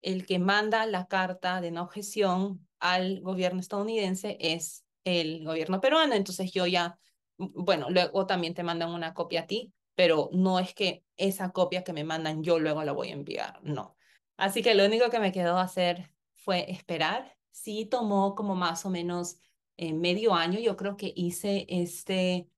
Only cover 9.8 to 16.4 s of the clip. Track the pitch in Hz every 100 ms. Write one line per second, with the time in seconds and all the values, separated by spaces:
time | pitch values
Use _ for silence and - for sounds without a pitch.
9.8 | _ - 175 160 - 185 185 185 185 -
10.8 | 190 - _ - 196 190 185 185 180 180
11.8 | 180 160 156 160 160 156 160 165 156 151
12.8 | 151 - - 139 - - - - - 139
13.8 | 95 _ _ _ _ - 196 226 226 208
14.8 | 202 226 240 233 202 185 175 180 185 -
15.8 | 175 175 - _ _ _